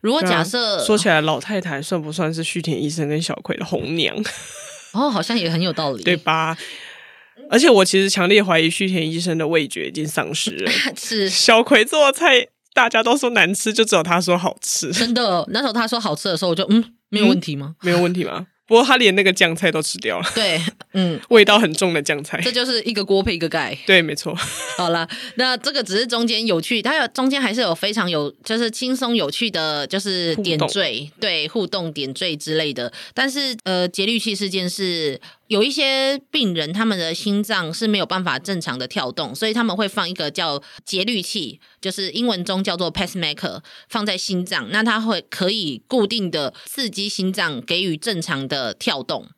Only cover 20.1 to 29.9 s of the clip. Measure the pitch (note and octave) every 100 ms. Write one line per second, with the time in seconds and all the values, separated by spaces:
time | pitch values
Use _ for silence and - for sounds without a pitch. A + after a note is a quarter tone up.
20.1 | F#2 F3 - G#3 D#3+ E3 - - G3 F3+
21.1 | E3 - A#3 G3+ G#3 G#3 D#3 F#3+ E3 D3
22.1 | D3 D3 - F#3+ A#3 B3+ A#3+ A3 G#3 G3
23.1 | G3 G3 F3 D#3+ D#3+ C#3 - - F#3+ D#3+
24.1 | D3+ - F3 - - - - F3+ E3+ E3
25.1 | - - - B3+ B3+ C#4 C#4+ G#3+ F#3+ A#3+
26.1 | A#3 A#3 G#3+ A3+ F3 D#3 A#3 G3+ D#4 B3
27.1 | - C4 C#4 B3+ A3+ A3+ E3 G3+ G#3+ F3+
28.1 | D#3+ C#3+ - - A3 A#3 A3+ B3+ B3+ B3
29.1 | A#3 D3 - A#3 E3+ D#3 D3+ C#3